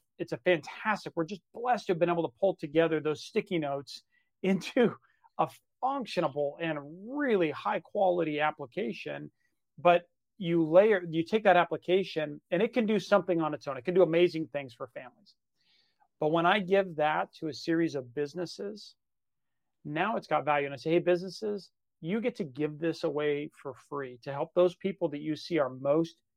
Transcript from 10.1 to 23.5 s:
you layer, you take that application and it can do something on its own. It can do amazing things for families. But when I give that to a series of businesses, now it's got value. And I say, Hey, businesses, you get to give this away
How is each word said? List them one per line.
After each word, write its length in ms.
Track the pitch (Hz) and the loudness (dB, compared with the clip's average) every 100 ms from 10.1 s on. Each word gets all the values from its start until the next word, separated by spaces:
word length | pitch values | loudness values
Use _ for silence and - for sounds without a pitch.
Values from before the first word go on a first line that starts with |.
| _ _ - | _ _ -8
you 260 | 170 170 | -2 0
layer, 360 | 156 175 214 202 175 | 6 6 6 4 0
you 140 | 160 | -4
take 220 | 160 220 | 0 2
that 120 | 214 175 | 4 4
application 840 | 170 156 - 185 180 160 151 147 - | 4 -2 0 0 0 -4 -6 -8 -4
and 100 | 180 | 0
it 140 | 226 | 0
can 100 | 254 | 0
do 140 | 214 214 | 0 0
something 420 | 170 202 180 165 | 4 2 4 0
on 140 | 156 | -2
its 140 | 151 - | -4 -8
own. 80 | 131 | -8
It 80 | |
can 100 | 147 | 0
do 80 | 180 | 4
amazing 460 | 170 170 175 160 156 | 6 6 4 2 -6
things 220 | 143 135 | -8 -10
for 140 | - 131 | -12 -12
families. 480 | 147 127 _ _ _ _ _ _ _ _ _ _ - | -12 -16 _ _ _ _ _ _ _ _ _ _ -4
But 140 | 151 | 0
when 120 | 165 | 2
I 140 | 170 214 | 4 2
give 380 | 180 196 190 151 | 2 2 6 6
that 320 | 151 160 196 - | 4 0 -4 -6
to 80 | 160 | -10
a 80 | |
series 400 | 127 - 165 165 | -6 -2 0 0
of 180 | 139 120 131 | -2 -6 -6
businesses, 800 | 147 165 165 - 202 208 - _ _ _ _ _ _ _ _ _ | -6 -6 -10 -8 -10 -12 -18 _ _ _ _ _ _ _ _ _
now 320 | 147 151 202 226 | -8 -4 -2 -4
it's 100 | - | 0
got 180 | 151 | 0
value. 220 | 139 147 139 | 2 0 0
And 80 | |
I 20 | 139 | -4
say, 140 | 160 | 0
Hey, 80 | 170 | 2
businesses, 720 | 165 180 185 175 214 202 - _ _ _ | 4 0 0 -8 -6 -6 -10 _ _ _
you 180 | 160 220 | -4 -2
get 160 | 240 - | -2 -4
to 80 | |
give 340 | 156 123 151 151 | -6 -4 -4 -2
this 260 | 165 156 | -4 -2
away 440 | 165 143 147 143 147 | -4 -2 0 -2 -4